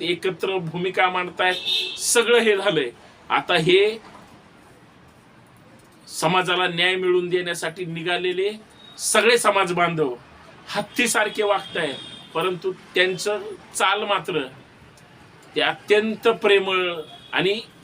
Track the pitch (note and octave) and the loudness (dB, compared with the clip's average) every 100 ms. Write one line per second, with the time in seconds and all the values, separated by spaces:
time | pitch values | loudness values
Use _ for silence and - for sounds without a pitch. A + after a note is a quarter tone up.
0 | E3+ F3 F#3+ E3+ F#3+ F#3+ D#3+ F3 F#3 F#3+ | -4 -2 -4 -4 -4 -4 -4 -4 -4 0
1 | F#3 F3+ F3+ F3 F#3 F3+ - - - - | 0 0 -4 -2 -2 0 -2 -4 -4 -6
2 | - A#3+ A3 A#3+ A3+ G3 G3 D#3+ A#2+ - | 0 2 4 4 6 2 2 0 -2 -6
3 | - - - B2 D#3 F3 D#3+ F3+ G#3 A3+ | -20 -18 -2 -2 2 2 4 4 4 0
4 | - - - - - - - - - - | -12 -20 -20 -20 -20 -20 -20 -20 -20 -20
5 | - - - - - - - - - - | -20 -20 -20 -20 -20 -20 -20 -20 -20 -20
6 | - - - F#3 F3+ F3+ F3+ E3+ F3+ F#3 | -16 -4 2 2 2 0 0 0 0 0
7 | F3+ F3+ F3 F3+ F3 E3+ E3 E3 F3 E3 | 2 2 2 -2 -2 -6 -6 -8 -10 -8
8 | E3+ F3 F3+ F3+ G3+ G#3+ - - - - | -4 -2 -2 -2 -4 -6 -16 -20 -20 -10
9 | - A3 G#3+ A#3+ G#3+ G3 F3+ F3 E3+ D#3+ | -2 2 4 4 4 2 2 2 0 0
10 | C#3 B2 - - - - - G3+ G#3 - | -2 -4 -14 -20 -20 -20 -10 -8 -6 -2
11 | A#3 A#3 G#3 G#3 G3+ G3 - F#3 D3+ A#2+ | 0 0 -2 0 0 0 -2 -6 -6 -6
12 | - - - D#3+ F3+ F3 F#3+ F3+ - F#3 | -12 -18 -10 -4 -2 -2 -6 -8 -4 0
13 | F#3 F3 G#3 G#3 G#3+ - - - G3 G#3 | 0 0 -4 -4 -6 -14 -12 -2 0 0
14 | A3 F#3+ D#3+ D#3 C3 - - - - - | -2 -4 -2 -6 -6 -12 -20 -20 -20 -20
15 | - - - - - - C#3+ D3+ - G#3 | -20 -20 -20 -20 -10 -2 0 0 2 2
16 | A3 G3+ A#3 F#3 G#3 G3 F#3+ F#3 F3+ E3+ | 2 0 0 2 4 4 4 0 0 -4
17 | D3 - - C3 F3+ G#3+ - - | -10 -16 -8 -2 0 -2 -8 -20